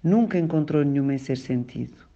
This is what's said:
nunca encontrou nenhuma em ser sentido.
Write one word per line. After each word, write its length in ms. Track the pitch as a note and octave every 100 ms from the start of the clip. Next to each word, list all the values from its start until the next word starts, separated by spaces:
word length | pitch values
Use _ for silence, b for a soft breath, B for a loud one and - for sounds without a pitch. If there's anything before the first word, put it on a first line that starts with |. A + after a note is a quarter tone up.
nunca 340 | D#3+ G#3 A3+ F#3
encontrou 480 | E3 D#3+ D3+ D#3 C#3+
nenhuma 300 | C#3 C#3 C#3
em 20 |
ser 200 | C3 C3
sentido. 600 | - B2+ A#2+ - B2 - -